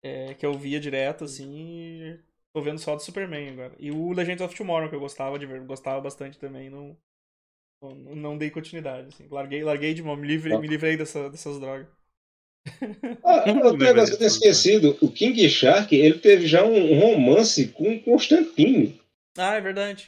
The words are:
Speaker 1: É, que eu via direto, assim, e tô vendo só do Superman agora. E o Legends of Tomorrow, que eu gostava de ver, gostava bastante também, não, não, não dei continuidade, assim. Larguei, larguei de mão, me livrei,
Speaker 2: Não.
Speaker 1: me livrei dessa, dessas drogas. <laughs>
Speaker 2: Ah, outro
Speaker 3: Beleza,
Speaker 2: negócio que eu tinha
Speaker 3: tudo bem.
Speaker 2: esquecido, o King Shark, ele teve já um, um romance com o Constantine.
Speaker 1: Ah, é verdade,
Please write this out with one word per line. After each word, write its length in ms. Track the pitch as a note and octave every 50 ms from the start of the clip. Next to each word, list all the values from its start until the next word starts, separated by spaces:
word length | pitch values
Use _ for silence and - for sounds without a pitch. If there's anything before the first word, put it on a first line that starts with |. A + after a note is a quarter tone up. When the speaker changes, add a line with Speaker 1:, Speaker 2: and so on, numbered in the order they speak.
| _
Speaker 1:
É, 300 | C#3 C3+ C3 C3 C3+ C#3
que 100 | C#3 -
eu 80 | D3 C#3+
via 260 | C#3 C#3+ C#3 C#3 D3+
direto, 440 | D3 D3 C3+ C3+ C3+ C#3 - - D#3+
assim, 280 | D3 C3+ C3+ C3+ C#3 C#3+
e 640 | D3+ D#3+ E3 E3+ E3+ E3 E3 E3 E3 D#3+ D#3+ E3 E3 _ _ _ _ _ _ _
tô 80 | D#3
vendo 160 | D3 D3 D3+ D#3+
só 160 | - - D3+
do 60 | D3
Superman 480 | - - F#3 G3+ G3 F#3 D#3+ D3 D3 C#3
agora. 220 | C3 B2+ B2+ B2+ - _
E 120 | - C#3+
o 200 | D3 D#3 D#3+ F3
Legends 300 | F3+ F3 F3 E3+ F3+ F3
of 140 | F#3 F3+ F3+
Tomorrow, 340 | - G#3+ F#3 E3+ E3 D#3+ D#3
que 60 | D#3+
eu 40 | D3
gostava 380 | C#3 C#3 - _ C#3 C3+ C#3 C#3+
de 60 | C#3+ C#3
ver, 140 | C3 C3
gostava 380 | C3 C3 C3+ C3 _ C3+ C3+ C#3
bastante 360 | C3+ C#3 C3+ _ C#3+ C#3 C#3 _
também, 300 | - C#3 C3+ C3 C3+ C3+
não, 260 | C3+ C#3 C#3+ C#3+ C#3 _ _ _ _ _ _ _ _ _ _ _ _ _ _ _ _ _
não, 140 | - C#3 C3+ C#3 C3 C3+ C#3+
não 220 | D3+ D3+ D3 D3 D3+
dei 120 | D#3 D3+
continuidade, 560 | D3 E3 D#3 - - E3+ D#3 C#3 C3 B2+ C3 C3+
assim. 180 | - _ - C#3+
Larguei, 320 | C#3+ C#3 C#3 C#3 C#3 D3 D3+
larguei 300 | D#3 D3+ C#3+ D3 D#3 D#3+
de 60 | D#3+ E3
mão, 120 | D#3 D3
me 120 | C#3+ D3 C#3+
livrei, 260 | D3+ D#3+ D#3 D#3+ D#3
Speaker 2:
Não. 80 | -
Speaker 1:
me 60 | D#3 D3+
livrei 280 | D3+ D3+ D3+ D#3+ D#3+ D#3
dessa, 300 | D#3 D3+ - D3+ C#3+ C#3
dessas 300 | C#3 D#3 - D3+ C#3+ C#3+
drogas. 280 | C3+ C3+ C3+ C3+ C3+ _ _ _ _ _ _ _ _ _ _ _ _ _ _ _ _
<laughs> 560 | - - _ - G#3+ G#3 - - B3 A#3+ - _
Speaker 2:
Ah, 200 | F4 F4 D4 - G3+ G#3+ C#4 B3+
outro 140 | A#3+ F#3+ C#3+
Speaker 3:
Beleza, 0 |
Speaker 2:
negócio 0 | C#3
que 0 | B3+ B3
eu 0 |
tinha 140 | A#3+ A3 -
Speaker 3:
tudo 100 | - -
bem. 80 | A#3 G#3
Speaker 2:
esquecido, 680 | - - A3+ G#3 F3+ - - F3 G#3 G#3+ E3 D3 C#3 -
o 100 | - B2+
King 380 | - - G3+ A#3+ B3+ A3+ G3+ C#3+
Shark, 460 | - - - B2+ E3 G3+ G#3 - D#3+
ele 240 | C3+ D3 D#3 D#3+ D#3+
teve 280 | - G#3+ G3+ F#3 F3 D#3+
já 160 | D3+ E3+ G3
um, 300 | A3+ A3+ G#3 F3+ D3+ D#3
um 60 | C#3
romance 680 | F#3+ A3+ A3+ E3+ B2+ B2 C#3+ G3+ A3+ A3 - - C3 A2+
com 260 | - - D#3 G3+ A3+
o 80 | A3 -
Constantine. 960 | - A#3+ - - - D4+ F4 E4 - - - D3+ A3+ C4+ G3 C3 - - _ _ _ _ _ _ _ _ -
Speaker 1:
Ah, 180 | F#3 F#3+ G#3
é 60 | A3
verdade, 460 | G3 F#3+ F#3+ G3 G3+ G3+ G3+ F#3+ -